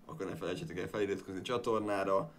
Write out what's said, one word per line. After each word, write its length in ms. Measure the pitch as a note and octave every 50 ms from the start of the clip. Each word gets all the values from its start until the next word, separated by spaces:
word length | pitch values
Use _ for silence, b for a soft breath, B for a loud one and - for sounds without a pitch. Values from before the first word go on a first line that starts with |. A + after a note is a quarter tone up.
| B
akkor 200 | - - D#2+ G2
ne 100 | F2+ F2
felejtsétek 440 | D#2+ E2 E2+ F#2 E2 E2+ D#2+ E2+ F2
el 80 | F#2+ -
feliratkozni 520 | - A2 G#2 G2+ G2 F#2 - - F#2+ F#2+
a 40 | F2+
csatornára, 880 | - B2 B2 A#2+ A#2+ A2+ A2 G#2 G#2 G2+ G2 G2 F#2+ F#2+ G2 - D#3+ B